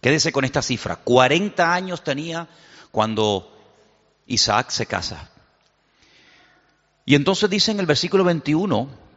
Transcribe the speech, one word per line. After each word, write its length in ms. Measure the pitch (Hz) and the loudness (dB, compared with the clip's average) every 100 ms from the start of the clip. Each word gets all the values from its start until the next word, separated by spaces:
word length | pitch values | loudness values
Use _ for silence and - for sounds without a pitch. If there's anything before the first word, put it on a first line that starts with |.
Quédese 300 | 120 151 170 | 2 2 0
con 140 | 139 | -2
esta 180 | 131 143 | -2 -2
cifra. 320 | - 123 - | -4 -6 -6
Cuarenta 800 | 85 - 123 127 160 202 - 170 | -8 2 4 6 4 0 0 0
años 300 | 175 185 175 | 0 -4 -8
tenía 440 | - 139 160 165 165 - - - - | -6 -6 -6 -10 -12 -18 -20 -20 -10
cuando 600 | - 110 107 107 101 - - _ _ _ _ _ _ _ | -2 -2 0 0 0 -4 -20 _ _ _ _ _ _ _
Isaac 440 | 107 - 104 127 | -2 2 0 0
se 160 | - 113 | -6 -4
casa. 420 | 101 85 78 80 _ _ _ _ _ _ _ _ _ _ _ _ _ _ _ _ _ | -6 -8 -14 -18 _ _ _ _ _ _ _ _ _ _ _ _ _ _ _ _ _
Y 120 | - 143 | 2 4
entonces 340 | 143 190 208 | 4 0 0
dice 220 | 196 226 | 0 0
en 80 | 208 | 0
el 60 | 180 | 0
versículo 360 | 147 175 190 | 0 2 2
veintiuno 680 | 180 165 - 151 202 113 135 - - | 2 0 0 0 0 -2 -4 -12 -20